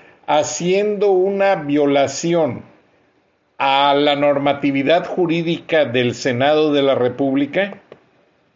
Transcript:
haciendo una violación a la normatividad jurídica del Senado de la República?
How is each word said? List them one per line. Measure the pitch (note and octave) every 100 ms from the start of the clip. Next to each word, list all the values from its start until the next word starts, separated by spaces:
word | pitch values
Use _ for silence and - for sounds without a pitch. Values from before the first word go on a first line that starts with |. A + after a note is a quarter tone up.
| - _ -
haciendo | G3 - - F3 F#3+ G#3 G#3 G3+
una | F#3 F#3+ G3 G3 F#3
violación | D3 D3 C#3+ C#3 C3+ - E3+ E3+ D3 A#2+ - _ _ _ _ _ _ _ _ -
a | C3+ C#3 C#3+ C#3+
la | D3 C#3+
normatividad | D3 C#3+ C#3+ C#3 C#3+ C#3 C3 E3+ F3+
jurídica | - E3+ E3 E3 D#3 - D#3+
del | C#3 B2+ A#2+
Senado | - C#3+ A#2+ C#3 D#3 D#3
de | C#3+
la | C3+ A#2+
República? | B2 B2 C#3 C#3 C#3+ F3+ G3+ G3+ _ - _ _ _ _ _